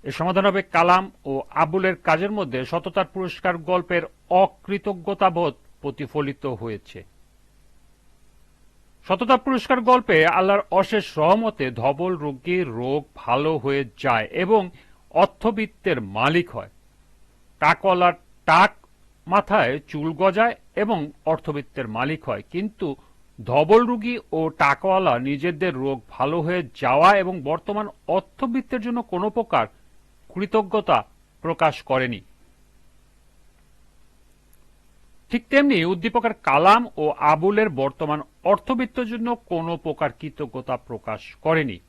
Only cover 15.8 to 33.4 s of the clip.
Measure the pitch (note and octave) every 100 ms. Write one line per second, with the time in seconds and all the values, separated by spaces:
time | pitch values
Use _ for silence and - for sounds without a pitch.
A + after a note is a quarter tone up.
15.8 | G3 C#3+ G2+ G2+ C3 E3+ F3 A2+ G2 _
16.8 | _ _ _ _ _ _ _ _ D3+ E3
17.8 | G3 F3+ F3+ E3+ _ _ - D#3+ G3+ -
18.8 | _ _ _ _ - F#3+ G3 G#3 B2 D3
19.8 | - D3+ D#3 D#3 F#3+ F#3+ A#3 A#3+ _ -
20.8 | G#3 G3+ D3+ - - D#3+ - C#3+ C#3 -
21.8 | A#2 A2 C3 D#3 - G#2 - E3+ G#3 -
22.8 | F3 C3+ _ _ _ - A2 B2+ D#3 A3
23.8 | A#3+ A#3+ A3 A#3+ - D#3+ D#3+ D#3+ C#3+ C#3
24.8 | F#3+ F#3+ F3+ A#2+ C3 C#3+ E3 D#3 F3+ C3
25.8 | C#3 C3 - - C3+ E3+ D3+ F3+ B2+ -
26.8 | B2+ C3+ F3 G3+ F3+ F#3 C#3 E3 - G#3
27.8 | G#3 - - F3 - - C4 B3 - B3+
28.8 | A3 A#3+ A3+ F3 G#3 A3 A3 D3 A2 _
29.8 | _ - _ _ _ - G3 A3 G3 G#3+
30.8 | - C3 - _ _ _ D#3+ E3 D#3+ C#3
31.8 | - C3 B2+ G#2+ - _ _ _ _ _
32.8 | _ _ _ _ _ _